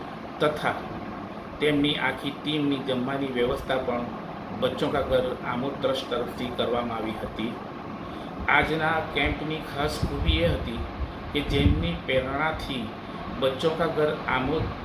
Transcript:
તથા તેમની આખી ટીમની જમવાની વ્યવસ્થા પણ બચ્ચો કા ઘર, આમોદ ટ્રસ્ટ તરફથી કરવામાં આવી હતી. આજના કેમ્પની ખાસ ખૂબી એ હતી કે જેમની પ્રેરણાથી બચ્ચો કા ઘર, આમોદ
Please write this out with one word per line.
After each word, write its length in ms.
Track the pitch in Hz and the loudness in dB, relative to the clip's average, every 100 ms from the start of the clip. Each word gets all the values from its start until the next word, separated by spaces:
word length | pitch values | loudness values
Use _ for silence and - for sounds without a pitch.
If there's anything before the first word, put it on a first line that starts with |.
| - - - - | -8 -10 -10 0
તથા 340 | 151 151 127 - - - - - - - - - | 2 2 0 -2 -4 -8 -8 -8 -10 -10 -10 0
તેમની 360 | 147 147 147 151 | 2 4 4 2
આખી 340 | 131 135 143 | 0 0 -4
ટીમની 460 | - 147 151 143 135 | -4 -2 2 2 2
જમવાની 500 | 135 123 131 139 139 | 0 0 0 0 0
વ્યવસ્થા 500 | 120 120 139 - 127 | 2 2 2 0 0
પણ 280 | 123 120 117 - - - - - | 2 0 -2 -6 -8 -8 -8 0
બચ્ચો 280 | 127 - 151 | 0 2 2
કા 120 | 143 | 2
ઘર, 260 | 127 127 127 117 127 | 4 4 2 -2 -4
આમોદ 260 | 123 139 - | -2 -2 0
ટ્રસ્ટ 280 | 131 131 - | 0 0 0
તરફથી 360 | 120 117 - 123 | -2 -2 -4 -4
કરવામાં 520 | 120 113 120 120 110 | 0 0 2 0 -2
આવી 140 | 110 | -4
હતી. 400 | 104 104 - 113 - - - - - - - - - - | -4 -6 -4 -4 -4 -8 -10 -10 -8 -8 -8 -8 -4 4
આજના 520 | 143 147 160 156 160 156 | 4 4 2 2 2 0
કેમ્પની 420 | 143 147 147 151 156 | 0 2 0 -2 -4
ખાસ 440 | - 139 151 - - | -4 -2 -2 0 -2
ખૂબી 340 | 143 - 156 | 0 2 4
એ 60 | 165 | 4
હતી 300 | 143 - 117 - - - - - | 2 -2 -4 -6 -4 -6 -6 -4
કે 80 | 147 | -2
જેમની 560 | 143 143 143 147 170 - - | 2 4 6 4 2 -2 0
પ્રેરણાથી 840 | 131 127 139 156 156 - 131 107 - - - - 120 | 2 2 0 0 0 -4 -4 -6 -8 -10 -8 -6 0
બચ્ચો 300 | 131 - 165 | 2 2 2
કા 160 | 160 165 | 2 2
ઘર, 260 | 147 151 - - | 4 2 2 0
આમોદ 340 | 131 135 160 - - | 2 2 0 0 -2